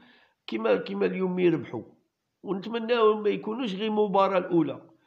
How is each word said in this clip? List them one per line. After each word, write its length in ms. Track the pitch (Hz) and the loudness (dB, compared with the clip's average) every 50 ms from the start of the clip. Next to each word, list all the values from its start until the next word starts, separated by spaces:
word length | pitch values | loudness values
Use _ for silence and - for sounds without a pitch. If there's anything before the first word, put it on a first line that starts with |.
| _ _ _ _ _ _ _ _ _ | _ _ _ _ _ _ _ _ _
كيما، 300 | - 226 220 220 220 196 | -8 -8 -4 0 0 0
كيما 300 | 185 - - 202 196 196 | 0 0 -6 -4 -2 -2
اليوم 320 | 180 180 185 185 180 180 180 | -2 -2 -2 -4 -2 0 2
يربحوا. 440 | 180 170 160 139 113 - - 110 - - _ _ _ _ _ _ _ _ _ _ - | 2 2 2 2 -4 -8 -10 -12 -12 -14 _ _ _ _ _ _ _ _ _ _ -8
ونتمناو 760 | 135 180 196 185 220 233 233 226 226 247 233 220 214 220 214 | -6 -6 -6 -6 -6 -6 -6 -2 0 2 4 6 4 4 4
ما 60 | 208 208 | 0 -2
يكونوش 460 | 196 175 175 208 220 254 269 202 190 | -2 -2 -4 -6 -6 -4 -4 -6 -4
غير 160 | 185 220 214 | -4 -4 -2
مباراة 480 | 214 214 214 202 185 196 196 190 196 180 | 2 2 2 2 4 4 4 4 2 0
الأولى، 520 | - - 180 165 151 135 123 - - - _ _ _ | 0 2 2 2 2 2 -4 -10 -16 -20 _ _ _